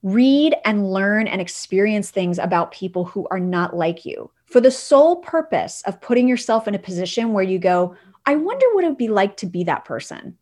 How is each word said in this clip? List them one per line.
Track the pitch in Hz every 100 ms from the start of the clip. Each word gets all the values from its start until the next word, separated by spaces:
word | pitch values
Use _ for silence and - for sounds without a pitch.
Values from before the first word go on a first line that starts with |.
Read | 196 208 254 277 311 -
and | - 208 196
learn | 190 196 214 220
and | 185
experience | 185 - - 190 208 214 196
things | - 180 175
about | 175 175 170
people | - 185 180
who | 175 202 -
are | 190
not | 180 180 175 175
like | 165 170
you | - - - _
for | _ 247
the | 247
sole | 262 - 277 311 349
purpose | - 330 320 165 87 - -
of | 180
putting | - 240 247
yourself | 240 - 226 226
in |
a | 202
position | 190 180 180 - 233
where | 208
you | 190 185
go, | 185 180 180 - _ _ -
"I |
wonder | 294 330 523 508
what | 415
it | 349
would | 277
be | 233
like | 208 202 202
to | 180
be | 175
that | 175 143
person. | - 117 - - - -